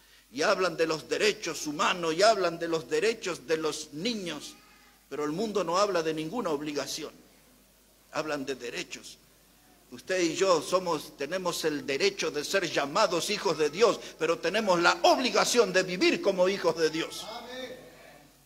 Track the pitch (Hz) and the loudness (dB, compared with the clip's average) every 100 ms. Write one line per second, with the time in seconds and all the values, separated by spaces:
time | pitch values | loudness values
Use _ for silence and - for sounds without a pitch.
0 | _ - _ 123 175 190 180 160 160 160 | _ -20 _ -2 2 2 0 0 -2 -2
1 | - 147 196 - 170 151 151 147 214 185 | -4 0 2 0 -4 -6 -6 0 0 0
2 | 165 160 208 208 180 165 170 160 - 156 | -2 4 4 4 0 -2 -2 -4 0 2
3 | 208 233 185 160 123 160 156 143 - 147 | 2 2 -4 -6 -2 -2 -2 -4 -8 -6
4 | 208 220 175 147 - - - - _ _ | -4 -4 -6 -8 -12 -18 -20 -20 _ _
5 | _ 139 147 165 220 202 170 175 202 180 | _ -6 -4 -2 -2 -2 0 2 2 2
6 | 160 156 160 240 175 143 151 143 131 - | 0 -2 -4 -4 -2 -2 -4 -6 -6 -8
7 | 135 - - _ _ _ _ _ _ _ | -10 -14 -20 _ _ _ _ _ _ _
8 | _ 143 156 147 135 127 120 165 - 123 | _ -6 -4 -6 -6 -8 -8 -10 -10 -12
9 | 104 - _ _ _ _ _ _ _ 123 | -18 -20 _ _ _ _ _ _ _ -14
10 | - 185 170 151 190 165 131 185 175 156 | -6 0 0 2 4 4 4 0 0 -4
11 | - - 139 185 180 - 160 147 127 139 | -6 -10 -6 -4 -4 -2 -2 -2 -2 0
12 | 196 196 165 143 139 196 170 151 139 175 | 0 0 -4 -4 -2 0 0 -2 0 2
13 | 202 170 170 202 190 151 151 180 220 - | 2 2 -2 -2 -2 0 0 4 4 4
14 | - - 160 165 170 202 208 175 175 180 | -4 -4 -2 0 -2 0 2 4 4 6
15 | 349 285 247 196 185 240 202 185 170 180 | 6 4 4 2 4 4 4 4 0 2
16 | 339 247 202 185 185 196 175 160 156 160 | 2 2 2 2 2 2 0 2 0 0
17 | 151 - - - - 254 254 - - - | -6 -8 -12 -14 -14 -12 -12 -14 -18 -20
18 | - - - _ | -20 -20 -20 _